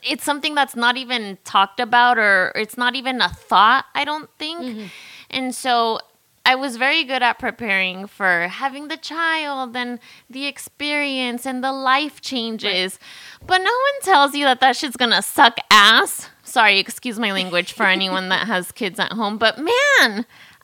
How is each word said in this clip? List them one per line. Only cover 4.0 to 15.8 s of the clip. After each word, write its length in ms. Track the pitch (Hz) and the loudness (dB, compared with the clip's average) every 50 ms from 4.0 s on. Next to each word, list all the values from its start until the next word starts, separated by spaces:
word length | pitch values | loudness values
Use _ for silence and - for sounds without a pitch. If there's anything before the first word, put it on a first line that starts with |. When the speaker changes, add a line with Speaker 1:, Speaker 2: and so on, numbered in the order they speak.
| 285 | -4
Speaker 1:
don't 240 | 285 302 311 294 - _ - | -4 -6 -8 -10 -14 _ -12
think. 220 | 311 311 330 339 | -12 -10 -10 -10
Speaker 2:
Mm-hmm. 240 | 349 254 226 214 208 175 - - - - - - - - | -10 -12 -12 -12 -14 -16 -16 -20 -20 -20 -20 -20 -18 -10
Speaker 1:
And 240 | - 262 262 254 247 | -8 -6 -6 -6 -8
so 460 | - - 262 240 233 233 226 220 - - _ _ _ _ _ _ _ - | -6 -2 0 0 2 2 0 -2 -4 -8 _ _ _ _ _ _ _ 2
I 100 | 233 262 | 2 2
was 220 | 262 269 285 233 226 | 2 0 -6 -4 -2
very 260 | 254 277 302 330 311 | 0 0 2 0 0
good 180 | 254 262 254 | -2 -2 0
at 160 | 247 240 220 - | 0 0 0 0
preparing 720 | 247 233 240 - 240 214 196 190 190 185 180 190 196 208 | -4 -8 -6 -6 -4 -2 0 0 0 -2 -4 -8 -12 -12
for 400 | - - 202 185 175 170 170 180 | -6 -2 0 2 2 2 0 -2
having 400 | 185 226 262 277 254 285 294 285 | -4 -4 -6 -6 -6 -6 -10 -10
the 100 | 320 320 | -12 -10
child 800 | - - 294 330 330 330 320 320 302 285 285 269 262 240 226 | -10 -10 -6 -4 -2 -2 -2 -2 -4 -4 -4 -6 -6 -6 -6
and 240 | 247 247 247 240 233 _ - - - _ _ | -6 -6 -6 -8 -12 _ -20 -20 -20 _ _
the 160 | 233 262 277 | -12 -8 -8
experience 1000 | 285 269 - - - _ - 285 294 294 294 285 285 269 262 254 247 240 247 247 | -8 -8 -10 -16 -18 _ -8 -6 -4 -2 -2 -2 -2 -4 -4 -4 -4 -6 -6 -8
and 180 | 269 254 254 247 | -8 -6 -4 -4
the 80 | 269 269 | -4 -4
life 480 | 269 269 262 262 277 302 294 - - | -2 0 2 2 2 0 -2 -8 -12
changes. 760 | - - 269 247 226 226 226 220 202 208 190 185 185 190 - - - - - - - - - - | -12 -8 -6 -6 -6 -6 -6 -6 -4 -2 -2 -2 -2 -4 -6 -10 -20 -20 -20 -20 -20 -20 -20 -16
Speaker 2:
Right. 60 | - - | -4 0
Speaker 1:
But 100 | 370 370 | 0 0
no 40 | 370 392 | 2 2
one 300 | 466 508 523 571 571 554 - | 0 2 0 0 -2 -2 0
tells 320 | 381 381 285 277 285 277 | 2 4 4 4 4 2
you 100 | 285 285 | 0 2
that 160 | 269 254 240 | 2 2 4
that 160 | 262 262 254 - | 4 2 2 2
shit's 180 | - 277 - - | -4 -6 -4 -2
gonna 240 | 254 233 208 180 | 0 2 2 0
suck 360 | 208 - - - 285 240 - - - - | 0 -2 4 6 6 6 4 2 2 6
ass. 600 | 208 214 | 8 8